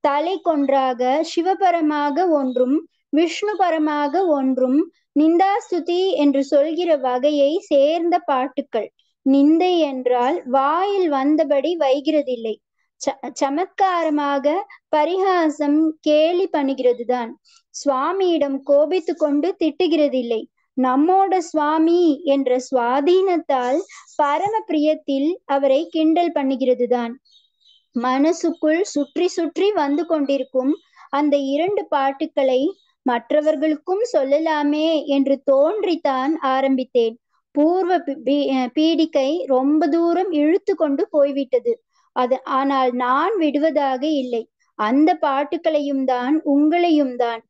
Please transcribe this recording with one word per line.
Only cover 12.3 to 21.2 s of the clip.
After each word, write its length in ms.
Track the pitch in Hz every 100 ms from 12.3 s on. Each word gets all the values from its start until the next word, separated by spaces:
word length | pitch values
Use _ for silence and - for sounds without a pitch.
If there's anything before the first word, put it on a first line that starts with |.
| 247 226 214 _ _ _ _
ச-, 160 | - - 254
சமத்காரமாக 1120 | - 277 285 370 - 381 349 320 294 285 277 277 349 403 - _
பரிகாசம் 880 | 302 302 370 381 359 320 302 285 302 320 311
கேலி 440 | 302 302 320 359 381
பண்ணுகிறதுதான். 840 | 320 269 269 247 240 233 247 226 - _ _ _
சுவாமியிடம் 840 | - 285 262 302 381 370 320 285 269
கோபித்து 500 | 277 285 302 370 320
கொண்டு 340 | 339 302 285 330 381
திட்டுகிறதில்லை. 840 | 320 302 359 320 285 254 233 220 233 _ _ -
நம்மோட 560 | 254 269 320 381